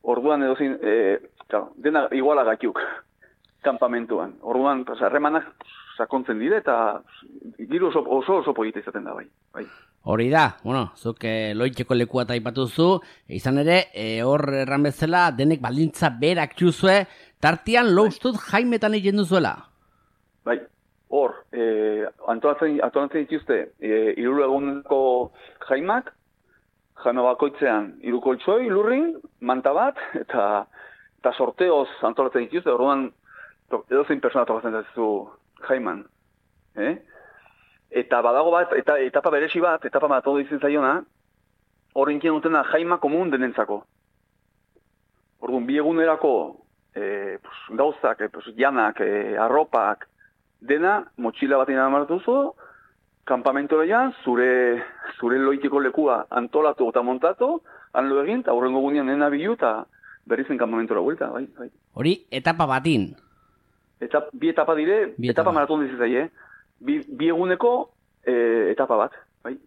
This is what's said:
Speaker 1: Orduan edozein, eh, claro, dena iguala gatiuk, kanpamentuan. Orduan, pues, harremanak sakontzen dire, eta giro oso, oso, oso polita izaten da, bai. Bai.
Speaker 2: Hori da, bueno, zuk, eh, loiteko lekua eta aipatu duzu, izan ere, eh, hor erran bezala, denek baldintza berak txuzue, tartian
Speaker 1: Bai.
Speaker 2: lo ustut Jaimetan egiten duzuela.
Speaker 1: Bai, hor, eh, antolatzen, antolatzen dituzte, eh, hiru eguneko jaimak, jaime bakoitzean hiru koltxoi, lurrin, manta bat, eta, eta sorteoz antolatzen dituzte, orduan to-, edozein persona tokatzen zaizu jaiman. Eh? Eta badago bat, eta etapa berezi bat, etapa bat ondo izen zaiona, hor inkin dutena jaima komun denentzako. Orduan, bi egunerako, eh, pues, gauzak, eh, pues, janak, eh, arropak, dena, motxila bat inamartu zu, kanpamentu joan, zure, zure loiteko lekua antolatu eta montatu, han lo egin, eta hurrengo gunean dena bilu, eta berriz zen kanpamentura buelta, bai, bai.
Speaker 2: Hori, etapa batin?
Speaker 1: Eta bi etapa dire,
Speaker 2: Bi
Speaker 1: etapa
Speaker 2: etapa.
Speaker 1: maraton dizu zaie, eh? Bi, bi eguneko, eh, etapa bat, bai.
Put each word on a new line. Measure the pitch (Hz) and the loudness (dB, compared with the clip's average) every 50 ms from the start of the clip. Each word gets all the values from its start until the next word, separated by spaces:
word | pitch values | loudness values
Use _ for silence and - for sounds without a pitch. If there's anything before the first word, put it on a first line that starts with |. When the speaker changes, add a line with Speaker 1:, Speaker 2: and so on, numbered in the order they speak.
| - | 0
Speaker 1:
Orduan | 117 120 120 123 147 151 143 139 | -2 -2 0 2 0 0 2 0
edozein, | 131 131 - 147 135 135 - | 0 0 0 -2 -4 -2 -4
eh, | - 107 104 113 107 95 98 - - - _ _ - | -2 0 2 2 2 2 0 0 -4 -10 _ _ -12
claro, | _ - 104 104 - - | _ -4 -4 -4 -4 -14
dena | - 123 151 156 151 135 - | -4 -4 0 0 0 0 0
iguala | 143 135 131 147 151 143 127 | -2 0 2 2 2 4 2
gatiuk, | 110 110 - - 113 95 - - - - - - _ _ _ - _ _ _ _ _ _ _ - | 2 0 0 -2 -4 -4 -4 -8 -8 -10 -12 -16 _ _ _ -20 _ _ _ _ _ _ _ -2
kanpamentuan. | 143 127 120 131 120 120 120 117 113 117 90 85 101 - - | -2 0 0 0 0 0 -4 -4 -4 -4 -4 -4 -6 -10 -14
Orduan, | - 110 117 127 131 143 139 131 127 | -8 -4 -2 0 2 0 0 -2 -4
pues, | 127 117 - | -8 -6 -2
harremanak | - 98 123 143 147 147 156 160 156 - - _ - - - - - - - | -2 0 0 0 0 0 0 -2 -4 -6 -18 _ -20 -20 -20 -20 -20 -20 -6
sakontzen | - 113 - - 131 127 - 117 107 | -6 -6 -2 -2 -4 -2 -2 -4 -2
dire, | 113 151 208 | 0 0 0
eta | 220 - - 123 117 113 104 104 - - _ - - - - - - - - - | 0 0 0 0 2 2 0 -2 -4 -10 _ -20 -20 -20 -20 -20 -20 -20 -20 -16
giro | - 113 113 139 175 185 170 | -16 -8 -4 -2 0 0 2
oso, | - 160 123 | 0 0 0
oso, | - 123 135 131 - 196 185 | 0 0 0 2 2 0 0
oso | 139 151 139 | 0 -2 -2
polita | - 107 110 - 107 | -2 -2 -4 -4 -8
izaten | 104 - - 101 95 | -12 -10 -10 -10 -10
da, | 92 - | -10 -12
bai. | - - - _ _ _ _ _ | -12 -14 -16 _ _ _ _ _
Bai. | - 107 - - - _ _ _ _ _ | -16 -16 -14 -18 -20 _ _ _ _ _
Speaker 2:
Hori | - 104 110 117 127 | -4 -2 0 0 2
da, | 147 160 151 117 - - - | 4 4 4 2 0 -6 -6
bueno, | 110 127 135 117 87 - | -4 -4 -4 -4 -6 -10
zuk, | - - 117 113 _ - | -10 -10 -10 -8 _ -6
eh, | 113 113 110 110 107 104 | -6 -4 -4 -4 -4 -2
loiteko | 107 120 135 127 - 120 - 131 | -2 -2 -2 -2 -6 -4 -2 0
lekua | 120 120 117 - 127 123 | 0 0 0 -2 -4 -2
eta | 104 123 | -2 -4
aipatu | 120 110 123 113 131 131 | -4 -4 -4 -4 -4 -4
duzu, | 117 - - 165 175 190 175 - - - - _ | -4 0 2 4 4 4 2 -2 -10 -20 -20 _
izan | _ - 87 - 131 135 139 | _ -12 -6 -2 0 0 2
ere, | 143 160 175 185 180 - - | 2 4 4 4 2 0 -8
eh, | 98 107 110 110 113 117 | -8 -6 -4 -4 -2 0
hor | 131 143 147 143 139 139 | 2 2 2 0 -2 -2
erran | 135 135 127 139 139 147 | -2 -2 -2 0 0 0
bezala, | 147 135 - 160 156 170 180 175 170 | 0 0 -2 -2 2 4 4 4 4
denek | 131 117 135 151 160 143 | 2 2 2 2 2 2
baldintza | 127 117 123 143 165 160 - - 170 156 | -2 -4 0 0 0 0 0 0 -2 -2
berak | 123 117 135 160 180 170 151 139 - | 0 0 0 0 2 0 -2 -4 -2
txuzue, | - 175 175 156 - - 190 190 202 190 - - - - _ _ _ | 2 2 2 2 4 4 4 4 4 2 -2 -10 -20 -20 _ _ _
tartian | - 147 170 165 - - 226 240 240 | 0 0 0 0 -2 2 2 4 6
Speaker 1:
Bai. | 226 175 | 6 6
Speaker 2:
lo | 185 214 | 6 6
ustut | 214 160 - - 254 240 | 4 2 -2 -4 -4 -4
Jaimetan | 208 - - - 202 247 247 240 220 220 214 214 | -4 -6 0 0 0 2 2 0 0 0 0 0
egiten | 214 190 196 196 | 2 0 2 2
duzuela. | 208 202 160 185 185 156 104 - - - _ _ _ _ _ _ _ _ _ _ _ _ _ _ _ _ | 2 2 2 2 2 2 2 -2 -6 -14 _ _ _ _ _ _ _ _ _ _ _ _ _ _ _ _
Speaker 1:
Bai, | 113 123 - - - _ _ _ _ _ _ _ _ | -2 -2 -2 -4 -14 _ _ _ _ _ _ _ _
hor, | - 143 139 120 107 - - _ | 0 0 0 0 -2 -6 -18 _
eh, | - 120 117 113 110 107 107 107 107 107 107 101 - _ - | -4 -2 0 0 0 0 0 0 0 -2 -4 -6 -8 _ -6
antolatzen, | - 113 113 - 147 147 - 165 156 147 147 | -4 -4 0 0 0 2 2 0 0 0 0
antolatzen | - 120 - 143 143 139 - 160 147 | -2 0 0 -2 -2 -2 -2 -4 -4
dituzte, | - 160 151 - - 135 98 76 - _ _ | -2 -6 -6 -2 -2 -2 -2 -2 -6 _ _
eh, | - 107 110 110 110 110 - | -4 0 0 2 2 0 0
hiru | - 120 123 135 147 | 0 -2 0 2 2
eguneko | 143 131 135 139 143 139 139 143 139 - 143 135 131 127 123 123 123 - _ - - - - _ - | 2 2 2 0 -2 -4 -6 -8 -2 0 0 2 4 2 2 0 -2 -6 _ -20 -20 -20 -20 _ -4
jaimak, | - 135 135 156 185 214 247 254 - _ _ _ _ _ _ _ _ _ _ _ _ _ _ _ _ _ | -4 -2 -2 0 0 -2 -2 -2 -6 _ _ _ _ _ _ _ _ _ _ _ _ _ _ _ _ _
jaime | - - 123 120 127 | -4 -2 0 0 2
bakoitzean | 120 127 123 - 147 143 143 - 147 131 113 107 107 98 - - | 2 2 2 2 0 -2 0 0 0 2 2 0 -2 -4 -12 -12
hiru | - 120 120 123 | -6 -4 -4 0
koltxoi, | - 135 127 123 - - 196 233 254 233 | 0 0 0 0 0 0 2 2 2 2
lurrin, | 190 196 208 220 247 269 320 339 330 277 - - _ _ | 0 2 2 2 2 2 0 -2 -4 -8 -12 -20 _ _
manta | 120 123 127 131 127 139 143 | -4 -2 -2 0 0 0 2
bat, | 170 226 269 277 - - - - | 2 0 0 -2 -6 -12 -10 -10
eta, | - - - - 127 101 101 104 101 - _ _ - - - - _ - _ _ _ | -10 -8 -4 -2 0 0 2 0 -2 -2 _ _ -20 -20 -20 -20 _ -20 _ _ _
eta | - 123 123 | -2 -2 0
sorteoz | - 131 120 - - 185 180 165 143 135 - - - - | 2 -2 -2 0 0 2 2 4 2 2 -2 -6 -4 -4
antolatzen | 110 117 - 135 127 - 131 120 | -2 0 0 0 0 0 -2 -2
dituzte, | 110 - 170 180 165 | -2 -6 -4 0 0
orduan | 127 120 127 139 143 135 135 123 _ _ _ _ - - - - _ _ _ _ | 0 2 2 2 2 0 -2 -6 _ _ _ _ -20 -20 -20 -20 _ _ _ _
to-, | - 123 - _ | -6 -6 -4 _
edozein | 127 135 143 - 151 135 | 0 0 2 2 -2 -2
persona | - 123 - 135 120 | -2 0 0 0 0
tokatzen | - 110 113 113 117 | 0 -2 -4 -2 -4
zaizu | 110 110 104 - - 120 113 110 107 98 - - - _ _ _ _ _ - | -6 -6 -8 -8 -4 -2 -2 0 0 -2 -6 -10 -18 _ _ _ _ _ -4
jaiman. | - 135 131 117 98 87 - - _ _ _ _ _ _ _ _ _ _ _ _ _ _ | -4 -2 -2 -2 -4 -6 -6 -10 _ _ _ _ _ _ _ _ _ _ _ _ _ _
Eh? | 110 104 131 170 - - _ - - - - - - _ - _ _ _ _ _ _ _ _ | -4 -4 -4 -4 -6 -10 _ -20 -20 -20 -20 -20 -20 _ -20 _ _ _ _ _ _ _ _
Eta | - 123 120 - 127 120 | -4 -4 0 0 0 2
badago | 117 120 120 135 156 170 | 4 4 4 4 4 4
bat, | 170 170 180 175 175 | 4 2 2 2 0
eta | 139 - - 147 143 | 0 2 2 2 2
etapa | 135 127 - 143 - 170 | 0 0 0 0 0 2
berezi | 147 143 151 160 - 175 | 2 2 0 0 0 0
bat, | 165 175 160 160 - | 0 0 0 0 -4
etapa | 127 - 139 151 | -2 -2 0 2
bat | 147 143 127 - | 2 0 2 2
ondo | 139 139 143 | 0 0 0
izen | 139 139 151 139 | -2 -4 -6 -2
zaiona, | 147 143 147 151 139 131 143 - 339 _ _ _ _ _ _ _ _ _ _ _ _ _ _ _ _ _ _ | 0 0 0 2 2 2 0 0 -4 _ _ _ _ _ _ _ _ _ _ _ _ _ _ _ _ _ _
hor | 135 135 143 | 0 0 0
inkin | 147 147 147 165 | 0 0 0 0
dutena | 156 156 156 165 165 151 131 - | 0 0 0 2 2 2 0 2
jaima | - 156 170 170 175 175 | 0 0 0 0 -2 0
komun | - 143 147 170 185 175 | 0 0 0 0 0 0
denentzako. | 135 127 131 123 110 - 107 - 104 104 - _ _ _ _ _ _ _ _ _ _ _ _ _ _ _ _ _ _ _ _ _ _ _ _ _ _ _ _ _ _ _ | 0 0 -2 -2 -2 -2 -2 -2 -4 -8 -8 _ _ _ _ _ _ _ _ _ _ _ _ _ _ _ _ _ _ _ _ _ _ _ _ _ _ _ _ _ _ _
Orduan, | - 120 127 127 120 | -8 -4 -4 -4 -2
bi | 123 139 | -2 -2
egunerako, | 147 147 151 165 165 160 165 156 156 - 151 127 104 80 69 - - _ _ _ _ _ _ _ | 0 0 0 2 2 2 2 2 2 2 2 2 2 0 -4 -10 -18 _ _ _ _ _ _ _
eh, | 98 104 98 101 101 98 98 92 101 | -8 -6 -6 -6 -6 -6 -8 -10 -12
pues, | _ - - - - - 110 | _ -18 -20 -20 -16 -10 -2
gauzak, | 113 139 151 143 - - 127 113 - | 0 0 0 0 0 -2 -2 0 0
eh, | - - | -4 -8
pues, | - 82 - 117 110 | -8 -12 -16 -16 -2
janak, | 113 131 139 139 123 110 107 107 - | 0 0 2 4 2 2 2 2 0
eh, | 104 98 101 104 101 104 104 107 | -2 0 0 -2 -2 -2 -2 0
arropak, | 110 117 123 151 160 - - 120 104 104 104 - - _ _ _ _ _ _ _ _ _ _ _ | 0 2 4 2 2 2 2 2 2 2 0 -4 -8 _ _ _ _ _ _ _ _ _ _ _
dena, | - 120 143 151 170 190 208 208 - - _ | -2 -2 0 2 2 0 0 0 -4 -8 _
motxila | - 123 113 - - 139 131 139 | -6 -6 -6 -4 -2 0 2 2
bat | 135 131 135 | 2 2 2
inamartu | 135 131 131 135 135 143 147 143 165 185 | 2 2 2 4 2 2 0 0 -4 -4
zu, | - - 247 277 277 311 - _ - - - - _ _ _ _ _ _ _ _ _ | 0 0 2 2 0 -2 -4 _ -20 -20 -20 -20 _ _ _ _ _ _ _ _ _
kanpamentu | - 131 120 117 143 131 139 143 143 160 156 156 | -2 -2 0 2 0 0 0 0 0 2 2 2
joan, | 170 208 233 185 135 - - - | 2 2 2 2 0 -2 -6 -4
zure, | - 123 120 123 127 127 127 127 120 120 - - - - - - - - - | -2 2 2 4 4 4 4 4 2 2 0 -4 -10 -14 -16 -16 -16 -12 -4
zure | - 123 123 135 | -2 0 0 2
loiteko | 135 135 143 139 143 139 143 143 | 2 2 0 0 -2 0 0 2
lekua | 139 127 127 156 156 143 123 110 - _ | 0 0 0 2 2 2 2 0 -2 _
antolatu | - 123 120 120 - 151 156 151 139 - 131 117 | -4 -4 -4 0 0 2 2 2 2 2 -2 0
eta | - 123 | 2 0
montatu, | 120 123 127 127 143 165 - _ 247 269 330 330 _ - - - - _ _ | 0 0 -2 0 0 0 0 _ 0 -2 -2 -4 _ -12 -20 -20 -20 _ _
han | 123 131 139 | -2 0 2
lo | 139 143 143 | 0 0 0
egin, | 165 220 254 | 0 -2 -2
eta | 247 - 120 | -2 0 0
hurrengo | 120 127 127 127 135 | 0 0 0 0 0
gunean | 135 139 147 147 139 | 0 0 0 0 0
dena | 131 139 143 147 147 | 0 0 0 0 0
bilu, | 143 143 160 202 233 | 0 -2 -2 -2 -2
eta | 233 - 117 110 110 - _ _ _ - - - - _ | 0 0 -2 -2 -2 -8 _ _ _ -20 -20 -20 -20 _
berriz | - 117 117 135 | -4 -2 -2 -2
zen | - 147 | -4 -2
kanpamentura | 120 120 110 113 113 113 110 113 101 | -2 -2 -2 0 -2 -2 0 -2 0
buelta, | 87 131 160 160 - 120 | 0 -2 -2 -2 -6 -8
bai, | 120 123 135 - _ | -6 -10 -10 -12 _
bai. | - 123 - _ _ _ _ _ | -18 -18 -18 _ _ _ _ _
Speaker 2:
Hori, | - 127 156 190 - - _ | -2 0 0 0 -2 -4 _
etapa | - 135 131 170 165 165 165 | -10 -2 -2 -2 0 0 0
batin? | 139 131 131 131 165 156 117 98 - - - _ _ _ _ _ _ _ _ _ _ _ _ _ _ _ _ | 0 0 0 2 2 2 2 0 -2 -8 -18 _ _ _ _ _ _ _ _ _ _ _ _ _ _ _ _
Speaker 1:
Eta | 120 120 - 147 151 151 - | -8 -2 -2 -2 -2 -2 -10
bi | 127 151 165 | -4 -2 0
etapa | 160 165 156 156 165 | 0 2 2 2 2
dire, | 156 151 170 202 220 208 - - | 0 2 2 2 0 0 -2 -4
Speaker 2:
Bi | - 120 123 | -4 -2 0
Speaker 1:
etapa | 117 - 160 185 | 0 2 2 2
Speaker 2:
etapa. | |
Speaker 1:
maraton | 170 156 143 143 156 151 143 | 2 2 2 2 0 0 0
dizu | 131 131 | -4 -2
zaie, | 120 120 117 123 127 151 | -2 0 0 2 0 -2
eh? | 170 _ - - - - - _ _ _ _ | -4 _ -20 -20 -20 -20 -20 _ _ _ _
Bi, | - 127 147 - 285 | -4 -4 -4 -4 -4
bi | 294 285 240 156 165 | -10 -8 -2 0 0
eguneko, | 170 165 185 180 180 262 - 240 247 247 - - _ _ _ _ _ _ _ | 2 2 2 0 0 2 2 2 2 2 -4 -6 _ _ _ _ _ _ _
eh, | - 127 120 120 117 113 117 107 101 | 0 2 2 2 2 2 2 2 2
etapa | 113 - 135 127 120 | 2 0 0 2 2
bat, | 107 107 139 - - - _ _ _ _ | 2 2 0 -4 -14 -20 _ _ _ _
bai. | 113 135 139 _ | -12 -12 -12 _